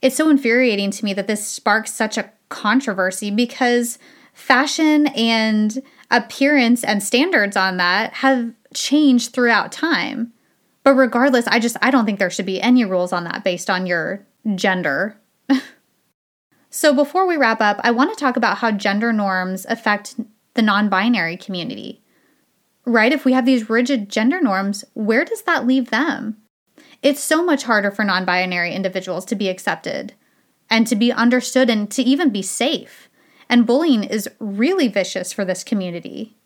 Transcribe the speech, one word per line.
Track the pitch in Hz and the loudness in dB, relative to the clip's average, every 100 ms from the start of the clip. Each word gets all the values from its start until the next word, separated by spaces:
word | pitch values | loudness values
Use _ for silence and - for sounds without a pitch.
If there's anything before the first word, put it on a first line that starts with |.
It's | 269 254 | 0 2
so | 311 | 4
infuriating | 285 247 233 254 202 196 | 4 4 2 2 0 -2
to | 196 | -4
me | 208 | -6
that | 196 202 | -4 -4
this | 208 - | -4 -6
sparks | - - 208 220 | -6 0 0 -2
such | - 220 220 | -6 -4 -4
a | 202 _ _ | -8 _ _
controversy | - 214 240 269 190 185 185 208 | -6 0 0 0 -2 -2 -4 -4
because | 208 240 - 247 240 240 - - - _ | 0 -2 0 0 2 0 -8 -18 -20 _
fashion | _ - 247 285 - 311 302 294 | _ 0 2 2 2 4 4 2
and | - 226 226 220 214 214 233 - _ _ | 0 0 2 2 2 0 -2 -12 _ _
appearance | 240 240 - 269 294 233 240 | -2 -2 0 2 4 4 2
and | - 208 | 0 -2
standards | 202 240 330 330 202 202 | 0 0 2 2 0 0
on | 190 185 | -2 0
that | 175 185 220 | 0 0 -2
have | - 269 262 233 - _ | 0 2 2 -2 -10 _
changed | - - 285 294 247 233 | -8 0 4 4 4 0
throughout | - 240 220 - | -2 2 2 0
time. | - 320 247 170 - 233 _ _ _ _ _ | -4 -2 -2 -2 -6 -8 _ _ _ _ _
But | - | 2
regardless, | 269 254 233 269 247 233 | 4 4 2 2 2 2
I | 220 | 0
just, | 233 - | 0 0
I | 233 | 2
don't | 262 | 2
think | 214 202 | 2 0
there | 226 | -2
should | - 190 | -4 -6
be | 185 | -2
any | 226 254 | 2 4
rules | 220 185 180 | 4 0 -2
on | 180 | -4
that | 170 - | -4 -4
based | 202 180 - | -4 -4 -2
on | 185 185 | -2 -2
your | 175 156 196 _ _ 214 190 | -2 -4 -8 _ _ -6 -2
gender. | 196 185 165 139 196 - _ _ _ | 0 0 0 -2 -4 -8 _ _ _
<laughs> | 262 - _ _ _ _ _ _ _ _ _ _ - | -2 -2 _ _ _ _ _ _ _ _ _ _ 0
So | 302 | 2
before | 269 285 359 381 | 4 2 2 0
we | 330 | 2
wrap | 247 226 | 2 2
up, | 208 202 | 0 2
I | - | 0
want | 233 294 | 2 0
to | 427 | 0
talk | 285 247 | -2 0
about | 220 202 | -2 0
how | 233 | -2
gender | 208 202 202 233 | -2 -2 -2 0
norms | 220 202 185 185 185 | 0 0 -2 -2 -6
affect | - 226 - 208 208 - 214 _ _ | -6 -4 -2 -2 -4 -12 -14 _ _
the | - | 0
non-binary | 214 202 214 190 214 233 165 175 | 2 2 2 0 2 0 -2 -6
community. | - 185 165 - - - _ _ _ _ _ _ _ _ | -10 -8 -8 -10 -14 -18 _ _ _ _ _ _ _ _
Right? | - 233 220 | -2 2 4
If | 294 | 2
we | 269 | 2
have | 254 247 | 2 4
these | 262 220 | 2 2
rigid | 226 247 277 202 | 0 2 0 -2
gender | - 220 359 | -2 0 0
norms, | 285 190 196 202 - | 0 0 -2 -4 -8
where | - 214 226 | -8 0 0
does | 330 440 | 0 -4
that | - 330 240 | -2 -2 2
leave | 262 240 | 0 2
them? | 220 320 233 214 214 _ _ _ _ - _ | -2 -2 -2 -6 -10 _ _ _ _ -20 _
It's | 277 285 | 0 0
so | - 320 | 0 0
much | 349 285 | 2 0
harder | - 220 196 | 2 0 0
for | 202 | -2
non-binary | 214 185 185 180 185 180 175 | -2 0 0 0 0 -2 -4
individuals | 165 190 190 185 175 190 | -4 -4 -4 -6 -8 -6
to | |
be | 202 196 | -4 -4
accepted | 185 - 165 - - 208 - _ _ _ _ _ | -4 -4 -6 -6 -8 -10 -16 _ _ _ _ _
and | 226 226 | 0 2
to | |
be | 220 240 | 2 0
understood | - 233 254 247 254 254 | 2 2 2 0 2 2
and | 220 208 | 2 -2
to | - | -2
even | 247 285 339 | 0 2 2
be | 202 | 0
safe. | 185 - 240 269 - - _ _ _ _ _ | -6 -2 -2 -2 -8 -20 _ _ _ _ _
And | 240 233 | 2 4
bullying | 247 330 240 | 2 4 2
is | 196 214 202 _ | 0 -6 -8 _
really | 220 196 254 381 262 | -10 -2 0 2 0
vicious | 202 185 - 180 | 0 -4 -6 -8
for | - 190 | -6 -4
this | 180 | -4
community. | - 208 180 170 - - 220 _ | -4 -4 -4 -8 -12 -12 -14 _